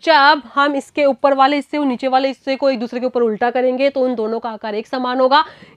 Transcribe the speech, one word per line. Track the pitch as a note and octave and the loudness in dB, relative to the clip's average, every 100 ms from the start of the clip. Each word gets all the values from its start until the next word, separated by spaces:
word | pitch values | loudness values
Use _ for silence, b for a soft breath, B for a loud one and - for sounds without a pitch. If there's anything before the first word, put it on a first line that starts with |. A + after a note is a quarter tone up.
जब | E4 D4+ C#4 D4+ A3+ | 2 4 4 2 0
हम | C#4 C#4+ C#4 | -2 0 -2
इसके | - - | -6 0
ऊपर | C#4 B3 C#4 | 0 2 0
वाले | C4+ C4 D4 | 2 2 0
हिस्से | - D4 | -4 -4
और | C#4+ | -2
नीचे | A#3+ C4 | -2 0
वाले | C4 C4+ | 0 0
हिस्से | B3+ C4+ C4+ | -4 -6 -2
को | C#4 | -2
एक | B3 | -2
दूसरे | A#3+ A#3+ | -4 -6
के | B3+ | -4
ऊपर | B3 | -2
उल्टा | A#3 G#3 A#3+ | -2 0 -2
करेंगे | B3 B3+ B3+ C#4 | 0 -2 0 -2
तो | C#4 | 0
उन | B3+ | -2
दोनों | A#3 A3 A3+ | -2 -6 -6
का | A#3 | -8
आकार | G#3+ A3 | -10 -8
एक | G#3 A#3 | -8 -6
समान | C4 B3 C4 | -6 -4 0
होगा, | B3+ C#4+ D#4+ B B | 4 4 2 B B